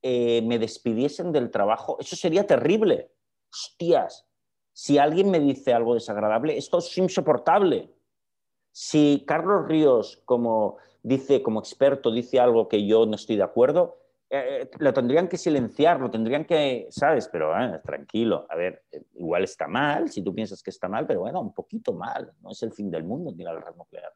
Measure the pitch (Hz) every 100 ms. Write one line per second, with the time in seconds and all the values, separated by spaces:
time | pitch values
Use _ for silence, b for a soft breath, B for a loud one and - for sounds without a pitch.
0 | 131 123 120 117 113 117 110 - 120 110
1 | 143 - 175 151 120 - 101 113 - -
2 | - 175 180 165 202 135 151 214 208 110
3 | - _ _ _ _ - - _ 170 151
4 | 92 - _ _ _ _ _ - - 143
5 | 147 165 196 170 143 135 - 117 117 117
6 | 117 104 107 113 151 120 - 175 175 180
7 | 185 185 147 131 - 190 190 110 - _
8 | _ _ _ _ _ _ _ - - 151
9 | 147 143 - 160 175 202 160 156 147 120
10 | 101 - - 123 117 110 104 - b b
11 | 113 135 135 135 113 110 - - 139 135
12 | 120 117 120 131 123 117 107 107 101 110
13 | 110 107 - 107 92 113 127 160 175 -
14 | _ _ _ 139 131 135 131 - 143 135
15 | 120 151 180 180 170 147 117 - 156 160
16 | 135 113 113 147 156 160 139 120 - -
17 | 143 143 101 82 78 87 120 82 - 71
18 | 73 107 113 80 - 82 90 87 _ 73
19 | _ - 82 87 - - 76 110 147 147
20 | 330 - 92 87 110 95 - - 92 110
21 | 156 92 98 170 - - - 220 165 90
22 | 95 - - _ 95 - 113 107 101 82
23 | 82 135 170 85 87 82 82 85 - 82
24 | 82